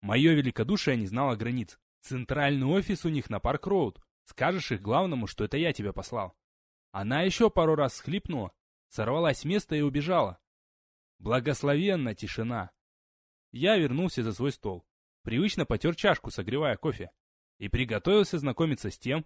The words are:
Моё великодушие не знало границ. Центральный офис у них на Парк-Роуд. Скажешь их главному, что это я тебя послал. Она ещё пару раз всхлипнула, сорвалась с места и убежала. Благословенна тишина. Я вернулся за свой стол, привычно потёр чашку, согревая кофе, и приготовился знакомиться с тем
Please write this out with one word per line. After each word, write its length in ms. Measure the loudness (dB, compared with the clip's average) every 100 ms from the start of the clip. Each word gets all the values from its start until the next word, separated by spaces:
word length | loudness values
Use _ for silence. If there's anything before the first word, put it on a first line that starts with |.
| 0
Моё 300 | 4 6 4
великодушие 600 | 2 0 -2 0 0 0
не 100 | -2
знало 280 | -2 -2 -2
границ. 440 | -2 -4 -6 -12 _ _
Центральный 680 | -8 -8 -4 0 2 2 2
офис 380 | 2 0 -2 -2
у 40 |
них 220 | -2 -4
на 80 | -4
Парк-Роуд. 600 | -2 -2 0 0 0 -4 _ _ _
Скажешь 460 | -2 0 0 -2
их 80 | -4
главному, 460 | 0 2 2 -2 -4
что 180 | -4
это 140 | -4 0
я 160 | -2
тебя 200 | -2 -4
послал. 440 | -6 -6 -6 -8 _ _ _ _ _ _
Она 320 | -6 -2 0
ещё 260 | 0 4 4
пару 240 | 6 4
раз 200 | 4 2
всхлипнула, 580 | -2 -6 -6 -4 -6 -6 _ _ _ _
сорвалась 500 | -6 -2 2 2 0
с 60 | 0
места 300 | -2 0 0
и 60 |
убежала. 560 | 2 0 0 2 2 -2 _ _ _ _ _ _ _ _
Благословенна 960 | -2 0 0 -2 0 2 2 0 -2
тишина. 560 | -4 -8 -6 -4 -4 -6 _ _ _ _ _ _ _ _
Я 260 | -2 2 4
вернулся 440 | 4 2 0 -2
за 100 | -4
свой 200 | -2 -4
стол, 340 | -2 -6 -8 _ _ _ _
привычно 420 | -4 0 0 0 -2
потёр 300 | 0 0 2
чашку, 340 | 2 2 -2
согревая 480 | -8 -4 -2 -2 -2
кофе, 320 | -4 -4 -8 _ _ _ _ _
и 100 | -4
приготовился 680 | -2 0 -2 2 4 4 0
знакомиться 540 | -2 0 0 0 -4
с 80 | -6
тем 260 | -4 -4